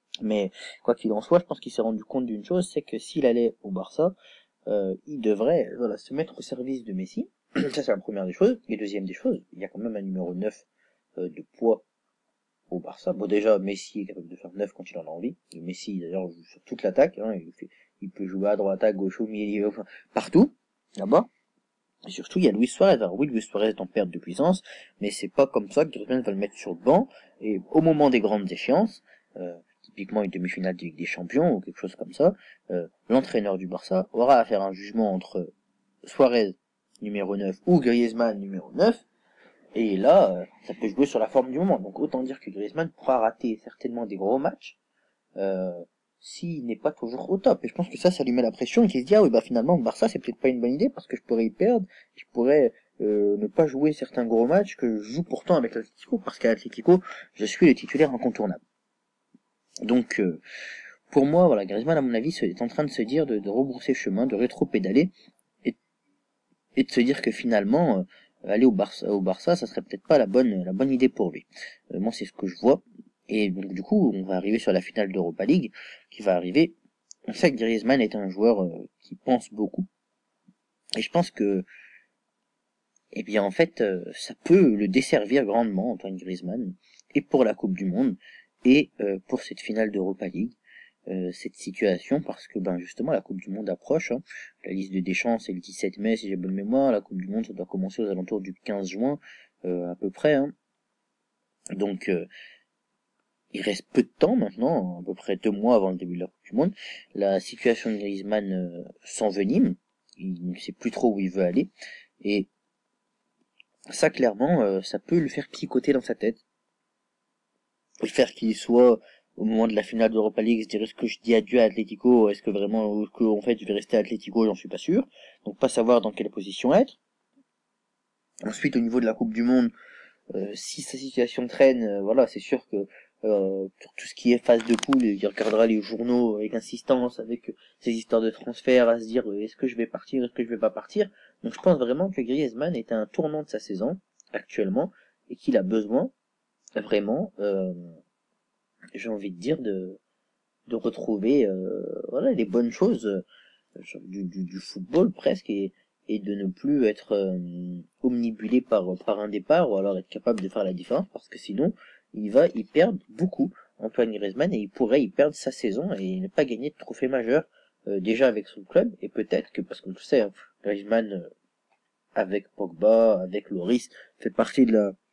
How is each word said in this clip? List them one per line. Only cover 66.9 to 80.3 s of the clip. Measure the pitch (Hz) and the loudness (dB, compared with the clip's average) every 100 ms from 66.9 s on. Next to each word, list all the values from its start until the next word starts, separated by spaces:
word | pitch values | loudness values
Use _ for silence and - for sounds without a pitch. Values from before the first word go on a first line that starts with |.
se | - | 2
dire | 120 139 | 2 2
que | - | -2
finalement, | - 120 107 101 143 165 98 | -2 0 2 4 4 4 2
euh, | 92 - _ _ - | -2 -10 _ _ -2
aller | 104 127 | 4 6
au | |
Barça, | 98 101 - - | 4 0 -4 -2
au | 104 | 0
Barça, | 92 92 - 175 | 0 -2 0 0
ça | 113 | -2
serait | - | -8
peut-être | - 101 - | -10 -10 2
pas | 151 | 4
la | 101 | 6
bonne, | 104 247 143 | 4 4 0
la | 90 | -2
bonne | 95 135 | -2 0
idée | 131 131 | 4 2
pour | - 90 | 2 -2
lui. | - - - - - - | -4 -14 -18 -18 -20 -12
Euh, | 92 | -6
moi, | 107 | -4
c'est | - 98 | -6 -10
ce | |
que | - 98 | -8 -8
je | - | 0
vois. | 113 139 - - - _ - | 2 2 0 -20 -20 _ -6
Et | 107 101 | -2 0
donc, | 90 95 | -2 -8
du | 92 | -10
coup, | - 214 143 95 | 0 2 2 0
on | |
va | 92 92 | -2 -2
arriver | 98 113 | 0 0
sur | - | 2
la | 95 | 0
finale | - - 101 | 0 -4 -2
d'Europa | 95 87 80 101 | -2 -4 -2 2
League, | 190 117 - - - _ | 2 0 -8 -20 -20 _
qui | - | -4
va | 104 90 | 0 0
arriver. | 90 127 170 - _ _ _ - - | 2 2 2 0 _ _ _ -16 -12
On | |
sait | - 170 | 0 0
que | 123 | 2
Griezmann | 113 113 113 135 | 0 0 2 2
est | 107 110 | 2 -2
un | 98 | -6
joueur, | 92 113 104 | 2 4 4
euh, | 90 - - _ | 0 -4 -14 _
qui | _ - | _ -10
pense | - - - | 0 0 0
beaucoup. | - 104 - 190 _ _ _ _ | -6 -4 -4 -8 _ _ _ _